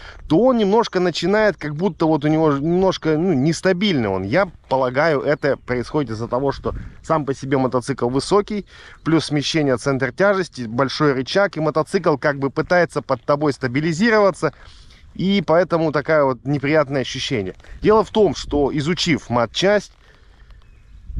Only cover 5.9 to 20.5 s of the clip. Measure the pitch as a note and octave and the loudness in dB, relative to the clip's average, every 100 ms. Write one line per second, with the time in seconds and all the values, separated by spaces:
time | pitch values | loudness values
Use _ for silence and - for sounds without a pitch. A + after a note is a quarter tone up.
5.9 | D#3 B2 G#2+ A2+ A#2+ C#3 - A#2 - - | -4 -4 -6 -4 -2 -2 -4 -6 -8 -12
6.9 | - - D#3+ C3+ C#3 C3+ C3+ B2+ B2+ A#2+ | -10 -2 -2 -2 -6 -2 0 0 -2 -4
7.9 | B2+ A#2+ C3+ - G3+ G#3 G#3 - - - | -4 -2 -2 0 0 0 -6 -8 -16 -20
8.9 | - - D#3+ - D3 C3 D#3+ C#3+ B2 C#3+ | -8 0 0 0 -4 -2 0 0 0 0
9.9 | C3+ B2+ B2 G3 F#3+ E3+ - A#2 A#2+ C3+ | -2 -2 0 2 2 -2 -8 -6 -2 -2
10.9 | - D3+ C3 B2+ F#3+ G3 D#3 D#3 D3+ D3+ | 0 0 0 -2 0 0 0 -2 -2 -2
11.9 | F#3+ E3+ D3 D#3 C#3+ C3+ - D3 F3+ E3+ | -2 0 0 0 -2 -2 -2 0 2 2
12.9 | D3 - C3 - D3 D3+ - B2+ B2+ D#3+ | -2 -4 -4 0 0 0 -2 -2 -2 -2
13.9 | D#3 A#3 G#3+ G3 - D3+ - - - - | 0 2 4 2 2 -4 -4 -18 -20 -20
14.9 | - - - F3 G3 D#3 D#3+ F3+ E3 D#3+ | -20 -14 -4 0 0 4 2 4 2 0
15.9 | C#3+ C#3 D#3 C3+ B2 B2+ C#3+ C#3 D#3 C3 | 0 2 2 2 0 -2 -2 2 2 2
16.9 | C#3+ A#2+ C3 - B2 F#2 - - - - | -2 -4 -6 -4 -4 -4 -10 -16 -2 2
17.9 | A3 G3 G#3+ F#3+ B2 - D3 C3+ D3 C#3+ | 4 2 2 2 0 -4 0 0 0 -2
18.9 | F3+ - A#2+ - A#2+ A#2 - F#3 G#3 - | -2 0 -2 0 0 0 0 0 0 -2
19.9 | - - - - - - | -18 -20 -20 -20 -20 -20